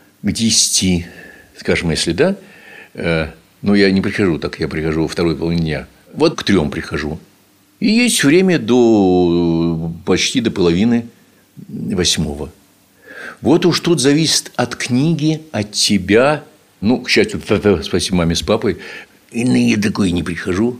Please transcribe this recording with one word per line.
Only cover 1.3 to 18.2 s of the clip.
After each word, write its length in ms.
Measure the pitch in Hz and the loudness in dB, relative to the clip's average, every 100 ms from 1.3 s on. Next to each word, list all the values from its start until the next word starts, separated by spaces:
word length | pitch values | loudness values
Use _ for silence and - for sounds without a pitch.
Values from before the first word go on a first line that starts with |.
| - - - | -20 -20 -8
скажем, 320 | - 85 82 | -2 -2 0
если, 220 | 78 85 | -2 -2
да, 240 | 85 175 196 - - - - - - | 0 0 -2 -10 -20 -20 -20 -18 -8
э, 340 | 85 80 76 - _ _ | -2 -2 -4 -10 _ _
ну, 120 | 101 101 | 0 4
я 140 | 98 | 4
не 100 | 95 | 2
прихожу 380 | 98 107 95 76 | 0 0 0 0
так, 200 | 73 - | -4 -6
я 80 | 78 | -6
прихожу 360 | 78 80 78 | -4 -4 -2
во 40 | 78 | -2
второй 280 | - 85 73 | -2 -2 -2
половине 260 | 82 85 | -2 -2
дня. 260 | 80 69 67 _ _ | -2 -4 -8 _ _
Вот 220 | - 160 - | 0 0 0
к 80 | |
трем 260 | - 95 71 | 0 2 0
прихожу. 480 | - - - 76 80 - _ _ _ _ - | -4 -8 -6 -6 -8 -14 _ _ _ _ -4
И 80 | - | 0
есть 360 | 226 240 - | 2 2 2
время 360 | 139 175 190 156 | 4 4 4 2
до, 1300 | 113 123 117 110 92 90 87 87 85 82 82 82 82 82 - | 2 4 6 6 4 4 4 2 2 2 0 -2 -4 -6 -2
почти 360 | 92 - 131 | 0 0 -2
до 100 | 110 | -2
половины 560 | 92 87 87 120 120 117 - _ _ _ - - | 0 2 2 2 0 -4 -16 _ _ _ -20 -14
восьмого. 840 | - - 92 85 - 76 71 73 - _ _ _ _ - - - - | -10 -6 -2 -2 -2 -4 -6 -10 -14 _ _ _ _ -20 -18 -18 -4
Вот 240 | 110 170 180 | 2 4 2
уж 140 | 135 | 0
тут 220 | 170 160 | 0 2
зависит 500 | 135 147 156 - - - | 2 2 2 -2 -4 -4
от 200 | 120 - | -4 -4
книги, 680 | - 123 156 151 156 156 - | -2 0 2 0 0 -2 -6
от 200 | 110 104 | -6 -6
тебя. 720 | - - 101 87 107 139 147 - _ _ - | -2 0 0 4 4 4 0 -6 _ _ -4
Ну, 200 | 101 127 | -2 0
к 80 | - | 0
счастью, 320 | 117 98 87 | 0 0 -2
т-, 160 | - 101 | -2 0
т-, 240 | 104 90 | 2 0
спасибо 360 | - 92 90 | 0 -4 0
маме 180 | 90 | 0